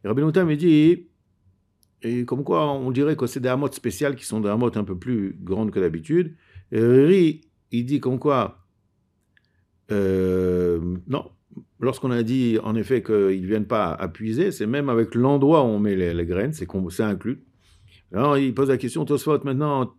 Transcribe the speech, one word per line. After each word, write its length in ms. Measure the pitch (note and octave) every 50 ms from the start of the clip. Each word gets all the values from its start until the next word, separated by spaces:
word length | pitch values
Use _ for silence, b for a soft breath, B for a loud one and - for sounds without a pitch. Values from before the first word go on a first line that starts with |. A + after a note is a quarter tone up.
| -
Et 40 |
Rabbi 140 | G2+ A2 C3+
Notam, 280 | D3+ D#3 D#3 F#3+ F#3 E3
il 80 | D3+
dit, 500 | D3 E3+ F3 D#3 D3+ D3+ D#3+ F3+ F3 - _ _ _ _ _ _ _ _ _ _ _ _ _ _ _ _ _ _ _
et 240 | - A#2 A#2+ B2 B2
comme 180 | A#2+ C#3 C3+ C#3+
quoi 280 | - F#3 D#3+ D3+ D3
on 180 | C#3 C#3 C3 C3
dirait 260 | B2+ C3 C#3+ D3+ D#3
que 120 | D3+ C3+
c'est 120 | A#2 - C#3
des 100 | A#2+ B2+
hamotes 260 | B2+ C3+ C#3+ C3+ C#3+
spéciales 400 | - - A#2 F#2 - D3 C#3 C3+
qui 100 | A#2+ -
sont 160 | - G#2+ A2
des 80 | G#2+ G2+
hamotes 260 | G#2 A2+ B2 A#2 -
un 80 | A2 G#2
peu 140 | F#2 F#2+
plus 400 | F2+ - A#2+ B2 A2 G2 F#2+ - -
grandes 300 | F#2 F2 F#2+ G#2 A2 G#2
que 100 | F#2 G2+
d'habitude. 560 | F#2 E2+ D#2+ E2 D#2 - D#3 F3 F3+ D#3+ D#3+ b b b b b b b
Et 80 | - A2
Riri, 600 | A2+ A#2+ B2 C3 C#3 D#3 F#3+ G3 F3 D#3 D#3 - _ _ _ _ _ _
il 160 | - A#2 A#2+
dit 140 | B2+ D3 C3+
comme 180 | - C3 B2+
quoi, 480 | B2 B2+ D3+ C#3 B2+ G#2+ F2+ - _ _ _ _ _ _ _ _ _ _ _ _ _ _ _ _ _ _ _ _ _ _ _ _ _ _ -
euh, 880 | G#2+ G2+ G2 F#2+ F#2+ F#2+ F#2 F#2 F#2 F#2 F#2 F#2 F2+ F2+ F2+ F2 E2+ E2+ E2+ F2 F2+ F2+ -
non, 240 | - B2 - - - _ _ _ _ - - - _ _ _
lorsqu'on 300 | A#2 C3 C3 - - B2+
a 140 | B2 A#2+ A#2
dit 340 | A2 B2+ C3 B2+ A#2 A2+ A2 -
en 120 | A2 A2
effet 280 | A2+ G#2 G2 C3 A#2+ -
qu'ils 380 | - A2 G#2 G2 F#2+ F#2+ F#2+
ne 60 | F2+
viennent 200 | F#2 G#2+ G#2+ G#2
pas 260 | F#2 A#2+ A2 G2 E2 D#2+
appuyer, 580 | - F#2+ F2+ E2+ - G#2+ A2 A2 C3 F#3 G3
c'est 140 | - - G#2
même 240 | G#2+ B2+ D3 C#3+ C3+
avec 240 | A#2+ A#2 A2+ A2 -
l'endroit 480 | A#2 B2 C3+ C#3+ C#3+ C#3 C#3+ E3 D#3
où 60 | C3+
on 120 | A#2 G#2+ G#2
met 160 | G#2 G#2 G2
les, 200 | F#2 F2+ E2+ E2+
les 100 | F2 E2+
graines, 280 | E2+ F2 F#2 G#2+ D3 D#3
c'est 120 | D#3 F#2
qu'on, 240 | E2 - F#2+ F#2 E2
c'est 140 | E2+ - A2+
inclus. 400 | G#2+ G2+ E2+ - A2 C3+ - _ _ _ b b b b b b b b b b _ F2+
Alors 240 | G2 C3 D3 C#3+ C#3
il 140 | C#3 C3 A2+
pose 140 | C3 C#3 C3+
la 80 | C3+
question, 280 | A#2+ - A#2+ - E3 D3+
Tosfot 380 | - D3 C3+ - D#3 D3+ C#3 -
maintenant 520 | C#3+ C3 C3 D3+ D3+ C#3+ C3+ B2+ B2+ -